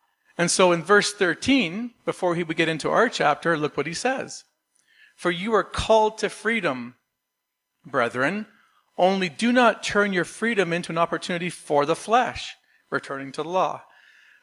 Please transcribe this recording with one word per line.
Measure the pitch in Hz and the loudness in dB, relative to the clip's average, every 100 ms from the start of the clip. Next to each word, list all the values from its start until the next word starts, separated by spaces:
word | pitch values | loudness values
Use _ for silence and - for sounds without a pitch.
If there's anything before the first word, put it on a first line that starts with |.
| _ _ _ - | _ _ _ -4
And | 170 | -2
so | - 185 | 4 4
in | 170 | 4
verse | 156 202 - | 4 4 4
thirteen, | - 185 151 - 269 175 190 240 _ - | 0 0 0 2 2 2 -4 -10 _ -8
before | - 180 170 | -2 -2 -2
he | |
would | 160 165 | -2 0
get | 160 | 0
into | 160 151 | 0 0
our | 156 233 | 2 2
chapter, | - 156 143 165 160 | 2 0 0 0 0
look | 147 - | -2 -4
what | 143 | -6
he | |
says. | 165 247 262 147 - _ _ _ _ _ _ _ _ | -4 -4 -4 -8 -14 _ _ _ _ _ _ _ _
"For | 175 | -4
you | 175 202 | -2 0
are | 214 170 | 0 0
called | - - 220 214 214 | -4 4 4 4 0
to | 196 | -6
freedom, | - 214 226 170 127 120 - _ _ _ _ _ _ _ _ - | -4 -4 0 -2 -4 -8 -16 _ _ _ _ _ _ _ _ -4
brethren, | 135 117 123 139 208 214 _ _ _ _ - | 0 0 0 -2 -2 -8 _ _ _ _ 2
only | 180 196 185 | 2 2 -2
do | 139 233 | -2 2
not | 247 233 190 | 4 4 2
turn | - 208 202 | -2 0 2
your | 185 | 0
freedom | 160 - 226 208 175 | -2 -4 -2 0 0
into | 170 175 | -2 -4
an | 165 | -2
opportunity | 165 160 - 175 175 | -2 -2 -6 -6 -6
for | - - 147 143 | -8 -2 0 2
the | |
flesh," | 160 - 240 220 - - - _ _ - | -2 2 2 2 -4 -12 -16 _ _ -8
returning | 139 - 139 135 | -8 -6 -10 -10
to | 131 | -10
the | 156 | -4
law, | 185 151 - - _ _ _ _ _ | -2 -2 -4 -16 _ _ _ _ _